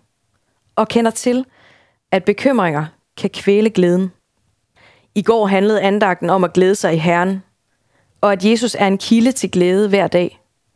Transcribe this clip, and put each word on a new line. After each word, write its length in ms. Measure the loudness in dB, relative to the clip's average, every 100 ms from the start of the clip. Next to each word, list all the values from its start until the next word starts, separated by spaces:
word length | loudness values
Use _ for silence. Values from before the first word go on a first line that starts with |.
| _ _ _ _ _ _ _ -4
og 100 | -2
kender 220 | 0 -2
til, 340 | -2 -2 -2 -4 _ _ _ _ _ -4
at 120 | -2
bekymringer 600 | -2 0 0 0 0 -2 -6 -12 _ -8
kan 140 | -8
kvæle 400 | -4 0 2 2
glæden. 420 | 2 2 2 -2 -8 _ _ _ _ _ _ _ _ _
I 80 | -4
går 240 | 0 2 2
handlede 340 | 0 0 0
andagten 500 | 0 0 0 -2 -2
om 140 | 0
at 80 | 0
glæde 220 | 0 0
sig 200 | 0 0
i 40 | 0
Herren, 440 | 0 0 -2 -4 -10 _ _ _ _ _ _ _
og 120 | -2
at 120 | 0
Jesus 320 | 0 0 -2 -2
er 80 | -2
en 120 | 0
kilde 340 | 0 2 2
til 180 | 0 -4
glæde 380 | 0 0 2 0
hver 180 | 0 0
dag, 340 | 0 -2 -6 _ _ _